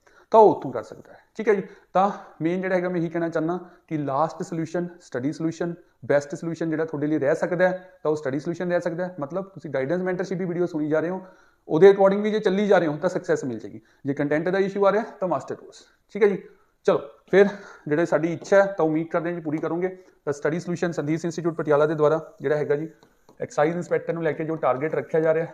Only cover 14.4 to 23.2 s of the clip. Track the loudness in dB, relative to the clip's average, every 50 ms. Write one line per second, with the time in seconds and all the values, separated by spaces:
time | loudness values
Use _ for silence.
14.4 | 0 0 0 0 0 0 0 2 2 2 2 0 -4 -6 -8 -6 -4 -4 -4 -4
15.4 | -4 -8 -12 -12 -12 -20 -20 -20 -20 _ _ _ _ _ 6 8 8 8 6 2
16.4 | -6 -12 -20 _ _ _ _ _ 2 4 4 4 2 -4 -18 _ _ 6 8 8
17.4 | 8 8 4 -6 -16 -20 -20 -10 -4 -2 0 2 2 2 2 2 2 0 -4 -4
18.4 | 0 4 6 6 6 4 2 0 0 2 2 0 -2 -2 -4 -4 -2 -4 -6 -6
19.4 | -6 -6 -6 -4 -4 -4 -4 -2 -4 -4 -6 -8 -20 _ _ _ -6 -6 -6 -2
20.4 | -2 -2 -2 -2 -4 -6 -4 -2 -2 -2 -2 -4 -2 -2 -2 -2 -2 -6 -6 -4
21.4 | -4 -4 -4 -2 0 2 4 4 4 2 2 2 2 2 2 0 -4 -8 -14 -6
22.4 | -2 -2 -2 0 0 -2 -2 -2 -4 -8 -14 _ -20 _ _ _